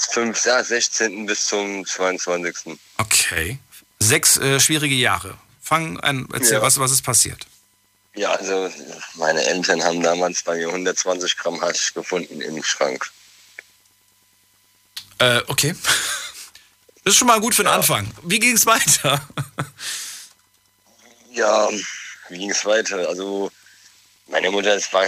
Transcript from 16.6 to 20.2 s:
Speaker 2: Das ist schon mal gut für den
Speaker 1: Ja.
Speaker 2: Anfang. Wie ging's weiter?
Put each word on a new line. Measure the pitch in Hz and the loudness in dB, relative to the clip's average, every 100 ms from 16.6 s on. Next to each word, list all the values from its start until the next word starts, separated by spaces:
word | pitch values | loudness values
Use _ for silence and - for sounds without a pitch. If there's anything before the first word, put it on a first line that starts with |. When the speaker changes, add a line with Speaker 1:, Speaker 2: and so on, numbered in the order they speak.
| _ _ _ _ | _ _ _ _
Speaker 2:
Das | 190 | 2
ist | 196 | 4
schon | 247 | 6
mal | 220 | 6
gut | 233 | 4
für | - | 2
den | 185 | 4
Speaker 1:
Ja. | 180 | 2
Speaker 2:
Anfang. | - 120 101 - | 2 0 -2 -8
Wie | 170 214 | -2 2
ging's | 240 226 226 | 4 4 4
weiter? | 220 - - 143 143 - - 139 - 143 - - - - - | 4 4 2 2 0 -2 -10 -8 -10 -12 -10 -10 -8 -10 -14